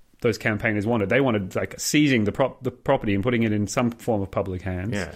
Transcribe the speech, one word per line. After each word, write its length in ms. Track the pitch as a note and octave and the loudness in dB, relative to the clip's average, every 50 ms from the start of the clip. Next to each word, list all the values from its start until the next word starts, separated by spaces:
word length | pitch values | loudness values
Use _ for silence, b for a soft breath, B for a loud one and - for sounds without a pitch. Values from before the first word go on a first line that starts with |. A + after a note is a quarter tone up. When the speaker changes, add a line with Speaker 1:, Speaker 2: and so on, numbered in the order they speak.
| - _ _ _ | -20 _ _ _
Speaker 1:
those 160 | - A#2 A2 | 0 0 0
campaigners 480 | - - A#2+ G#2+ G2 - A2+ G#2+ G#2 G2 | 0 0 -2 0 0 0 0 0 0 0
wanted. 240 | A2+ A#2+ A2 G2 F#2+ | 0 0 0 2 2
They 120 | A#2 C3+ | 2 2
wanted, 340 | C#3 B2+ A2 G#2 F#2+ F#2+ - | 4 2 2 0 -2 -2 -4
like, 240 | A2 G2 - - - | -4 -4 -6 -6 -8
seizing 440 | - - - D3+ D3+ C#3 C3 A2+ G#2 | -4 0 2 4 4 4 4 2 2
the 80 | G2+ | 2
prop-, 320 | - - C3+ B2+ - - - | 0 0 0 0 -2 -4 -8
the 80 | B2 | -8
property 420 | - - - - C#3 C3 - A2 G2 | -8 -4 0 0 0 2 2 0 0
and 100 | G2 G2 | 0 0
putting 200 | B2+ A#2+ A2+ A#2 | 0 2 2 2
it 80 | A2 | 2
in 160 | G#2+ G#2 G#2 | 0 0 -2
some 240 | F#2+ - C3+ B2 A#2 | -2 0 0 0 0
form 300 | A2+ - - B2 A2+ G2+ | -2 -4 -2 -2 -2 -2
of 100 | F#2+ - | -2 -2
public 300 | - G#2 F#2+ F#2+ F#2 F2+ | -4 -4 -4 -4 -4 -6
hands. 320 | - F#2+ F2+ F2+ F#2 A2 B2 | -6 -6 -6 -4 -4 -4 -4
Speaker 2:
Yeah. 180 | G#2 F2 D#2 - | -4 -4 -6 -8